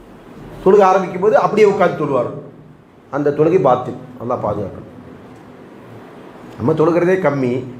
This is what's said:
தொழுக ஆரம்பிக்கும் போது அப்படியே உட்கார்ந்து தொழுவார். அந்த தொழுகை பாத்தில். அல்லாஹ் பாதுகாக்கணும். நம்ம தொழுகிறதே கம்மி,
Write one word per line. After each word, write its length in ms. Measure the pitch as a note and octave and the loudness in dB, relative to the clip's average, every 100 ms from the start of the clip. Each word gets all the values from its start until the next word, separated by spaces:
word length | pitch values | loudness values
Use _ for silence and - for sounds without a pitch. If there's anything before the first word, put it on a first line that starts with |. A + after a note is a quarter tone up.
| - - - - - - | -20 -20 -20 -20 -18 -2
தொழுக 160 | F3+ G3+ | 4 6
ஆரம்பிக்கும் 400 | F#3+ F#3+ F3 F3+ | 6 2 -2 -2
போது 180 | G#3 C4 | 2 2
அப்படியே 280 | F3 G#3 G#3 | 2 4 4
உட்கார்ந்து 380 | - F3 D3+ | 4 0 0
தொழுவார். 260 | C#3+ C3 - - - - - - - - - | -2 -2 -2 -8 -16 -20 -20 -20 -20 -20 -10
அந்த 200 | C#3 C#3+ | -2 -2
தொழுகை 300 | D3 D#3 F3+ | 2 2 4
பாத்தில். 360 | C3+ B2 A#2+ - - - | 4 2 -2 -12 -14 -12
அல்லாஹ் 200 | A#2 A#2 | -6 -4
பாதுகாக்கணும். 440 | A2 G#2 F#2+ - - - - - - - - - - - - - - - - - - - | -2 -4 -6 -10 -16 -20 -20 -20 -20 -20 -20 -20 -20 -20 -20 -20 -20 -20 -20 -20 -20 -4
நம்ம 160 | A2+ | -2
தொழுகிறதே 440 | D#3 D#3+ E3+ F3 F#3+ | 2 2 2 2 2
கம்மி, 460 | F#3+ C#3 B2 A#2 - | 0 0 -2 -2 -6